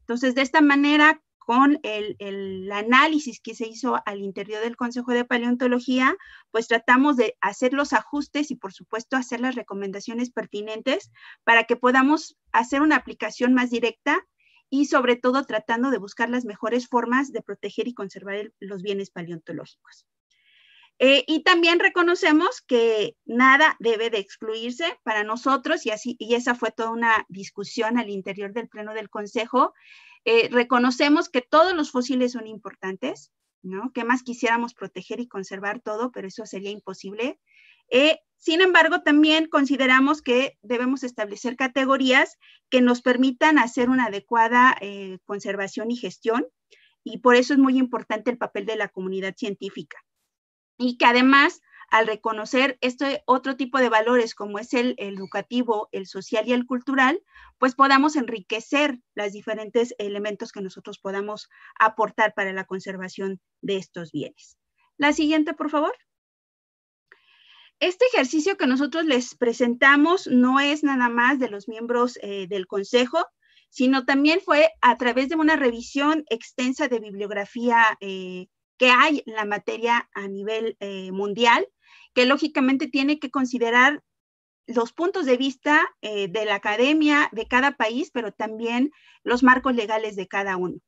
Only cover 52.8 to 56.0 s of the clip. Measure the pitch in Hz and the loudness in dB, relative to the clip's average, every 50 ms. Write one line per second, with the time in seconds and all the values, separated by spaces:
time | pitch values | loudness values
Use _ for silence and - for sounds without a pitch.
52.8 | - 254 247 254 294 277 277 - _ - 247 262 254 262 269 247 277 247 247 269 | -4 -6 -4 -2 -4 -4 -4 -6 _ 0 0 0 0 -4 -4 -4 -6 -4 0 0
53.8 | 254 233 226 214 220 233 247 247 226 226 - - 208 208 202 202 233 - - 247 | 0 2 2 2 2 4 2 2 2 0 -6 -12 -12 -10 -8 -10 -8 -4 -2 0
54.8 | 240 254 247 - 202 202 202 190 190 185 - 202 196 _ 240 247 247 233 220 208 | 0 0 -2 -4 -10 -10 -10 -10 -12 -8 -8 -10 -8 _ -4 -4 -2 0 -2 -4
55.8 | 220 _ - 196 | -4 _ -10 -12